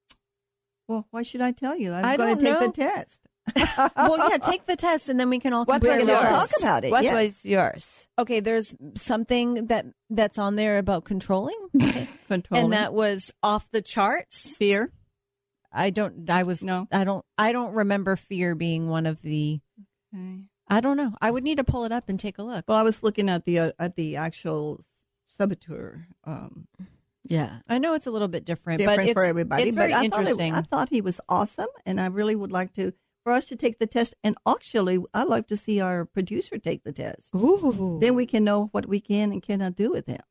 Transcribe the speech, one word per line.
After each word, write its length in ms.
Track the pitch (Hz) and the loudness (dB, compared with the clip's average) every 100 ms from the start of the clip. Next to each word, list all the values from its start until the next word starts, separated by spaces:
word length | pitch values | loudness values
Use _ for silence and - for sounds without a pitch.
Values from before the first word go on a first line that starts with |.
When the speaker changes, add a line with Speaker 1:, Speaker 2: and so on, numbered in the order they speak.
| - - _ _ _ _ _ _ - | -20 -20 _ _ _ _ _ _ -8
Speaker 1:
well, 180 | 226 214 | -8 -6
why 120 | 226 | -8
should 180 | 233 247 | -8 -2
I 120 | 247 | -2
tell 240 | 247 262 320 | -2 -4 -4
you? 160 | 190 | -4
I'm 120 | 175 | -4
Speaker 2:
I 120 | 220 277 | -2 2
Speaker 1:
gonna 180 | 226 | 2
Speaker 2:
don't 60 | 254 | 4
Speaker 1:
take 200 | 277 311 | 4 4
Speaker 2:
know. 60 | 240 | 2
Speaker 1:
the 60 | |
test. 480 | - 285 392 - - _ _ - 262 | 0 -2 -2 -8 -18 _ _ -4 0
<laughs> 400 | 302 - 294 - | 0 2 2 4
Speaker 2:
Well, 340 | 320 320 392 | 2 4 2
yeah, 60 | 320 | 2
take 280 | - 370 - | 0 -2 -2
the 100 | 359 | -2
test, 320 | 349 320 - | 0 0 0
and 100 | 254 | 0
then 100 | 247 | 2
we 100 | 254 | 0
can 120 | 262 | 0
all 120 | 240 | 0
Speaker 3:
What 160 | 240 247 | 2 4
Speaker 2:
compare 180 | 240 262 | 4 4
Speaker 3:
was 100 | 233 | 4
Speaker 1:
We 60 | |
can 80 | - 220 | 4 4
Speaker 3:
yours? 220 | 262 440 | 4 2
Speaker 1:
talk 0 | - | 2
about 240 | 277 139 | 2 2
it, 60 | 127 | 2
Speaker 3:
What 100 | 233 | 4
Speaker 1:
yes. 100 | 240 | 4
Speaker 3:
was 300 | 226 214 202 | 4 0 -2
yours? 600 | 196 196 - - - - - - | 0 2 2 -2 -14 -18 -10 -4
Speaker 2:
Okay, 200 | 240 226 | 0 0
there's 340 | 208 226 214 - 151 | 0 0 -2 -8 -14
something 720 | - - 220 226 247 240 240 226 | -4 -2 0 0 0 2 0 0
that, 200 | 226 - - - | -2 -2 -12 -6
that's 280 | 220 208 - | 0 0 0
on 160 | 202 208 | -2 0
there 220 | 214 202 | 2 2
about 260 | 196 180 | 2 0
controlling, 520 | - 190 - 190 247 440 381 | -2 -4 0 0 -2 -6 0
Speaker 1:
<laughs> 560 | 269 - 247 254 - - | 4 4 2 -6 -10 -6
Controlling. 360 | 185 - 240 226 | -4 0 2 2
Speaker 2:
and 60 | |
that 220 | 214 208 | 2 0
was 380 | 208 214 196 - - | 0 0 0 -2 -2
off 260 | 208 208 - | 0 0 -2
the 100 | 220 | -6
charts. 720 | - 226 202 269 - - - - | -4 0 0 0 -2 -2 0 2
Speaker 1:
Fear. 360 | 202 202 240 - _ _ _ _ _ _ _ | 2 2 0 -8 _ _ _ _ _ _ _
Speaker 2:
I 180 | 110 190 | -2 -2
don't. 380 | 190 202 - 165 | 0 -4 -4 -2
I 120 | 175 | 0
was. 180 | 180 175 | 0 -2
Speaker 1:
No. 240 | 190 185 190 | -4 -4 -2
Speaker 2:
I 100 | 196 | 0
don't. 200 | 196 196 - - | 0 -2 -6 -2
I 140 | 220 | 0
don't 200 | 240 233 | 0 -2
remember 420 | 220 202 202 190 190 | 0 0 0 0 -4
fear 380 | - 190 180 | -4 -2 -2
being 340 | 160 170 160 165 | 0 -2 -2 -2
one 180 | 160 160 | -2 -2
of 160 | 160 | -4
the. 380 | 156 151 151 151 - - 196 _ _ | -4 -2 -2 -4 -8 -20 -20 _ _
Speaker 1:
Okay. 260 | 196 185 190 196 _ - | -14 -14 -14 -18 _ -2
Speaker 2:
I 120 | 208 | 0
don't 160 | 254 285 | 2 0
know. 160 | 262 202 | -2 -2
I 100 | 220 | -2
would 120 | 247 | -2
need 140 | 277 302 | -2 -2
to 80 | |
pull 200 | 254 254 | 0 -2
it 80 | 226 | -2
up 160 | 233 - | -4 -4
and 120 | 190 | -6
take 180 | 208 - | -6 -10
a 40 | |
look. 240 | 220 214 - | -10 -8 0
Speaker 1:
Well, 80 | 214 | 2
I 40 | |
was 200 | 220 220 | 4 2
looking 260 | 214 208 196 | 0 0 0
at 140 | 175 | 0
the, 140 | - 170 | 2 2
uh, 140 | 165 - | 0 -2
at 180 | 175 - | -6 -4
the 200 | 156 147 | -6 -4
actual 640 | 165 - 170 156 151 - _ _ _ _ _ - | -6 -8 -6 -6 -6 -10 _ _ _ _ _ -2
saboteur. 680 | 202 185 - 131 113 156 175 _ | -2 -2 -10 -14 -14 -16 -20 _
Um, 440 | 156 151 - - - - 190 _ _ _ - | -14 -12 -12 -18 -20 -20 -20 _ _ _ -4
Speaker 3:
Yeah. 320 | 165 127 117 - | -2 -2 -8 -4
Speaker 2:
I 100 | 247 | -2
know 160 | 320 | 0
it's 120 | 311 262 | -2 -4
a 40 | |
little 180 | 220 202 | -4 -4
bit 160 | 170 | -4
different, 340 | - 170 175 165 | -6 -8 -4 0
Speaker 1:
different 200 | 202 202 | 2 4
Speaker 2:
but 60 | 190 | 2
it's, 80 | |
Speaker 1:
for 100 | 202 | 2
everybody, 400 | 180 170 170 - | 2 2 0 0
Speaker 2:
it's 120 | 214 226 | 0 2
Speaker 1:
but 40 | |
Speaker 2:
very 120 | 202 | 2
Speaker 1:
I 20 | 233 | 2
thought 60 | |
it, 240 | 240 - - | 2 2 0
Speaker 2:
interesting. 260 | 240 165 | 0 0
Speaker 1:
I 60 | 165 | -2
thought 260 | 160 - 254 | -2 -2 0
he 100 | 247 | 0
was 200 | 190 180 - | -2 -4 -2
awesome, 400 | 180 214 - 453 554 - | 0 0 -4 -8 -8 -6
and 120 | 190 | -2
I 60 | 185 | -2
really 300 | 196 214 214 | -2 -2 -2
would 160 | 196 | -2
like 220 | 185 185 | -4 -4
to, 180 | - 185 - _ _ | -4 -6 -6 _ _
for 80 | 233 | 0
us 140 | 247 - | 0 0
to 100 | 254 | -2
take 220 | 240 226 | -2 0
the 80 | 220 | -2
test. 280 | 240 240 - | 0 -2 -2
And 140 | 214 - 233 | -2 0 0
actually, 520 | 311 - 233 185 185 - | 0 0 0 2 2 0
I'd 140 | 196 311 | -2 0
like 180 | 226 220 | 0 -2
to 80 | 208 | -6
see 240 | - 202 | -2 0
our 240 | 185 180 | 0 -2
producer 540 | 170 - 185 220 - 220 | -4 -4 -4 -4 -6 -6
take 260 | 165 143 | -6 -6
the 80 | - | -8
test. 420 | - 113 - - | -10 -10 -10 -6
Speaker 3:
Ooh. 640 | 185 254 392 311 202 190 160 | 2 4 4 2 0 -2 2
Speaker 1:
Then 140 | 226 | 2
we 120 | 247 247 | 4 2
can 180 | 220 | 2
know 240 | 208 208 208 | 4 2 0
what 140 | 202 202 | -4 -2
we 140 | 202 | -2
can 320 | - 202 208 | 0 0 0
and 100 | 202 | -2
cannot 320 | - 202 185 | -4 -2 -2
do 160 | 175 220 | 0 -2
with 160 | 359 - | -2 -6
him. 140 | 123 - | -10 -12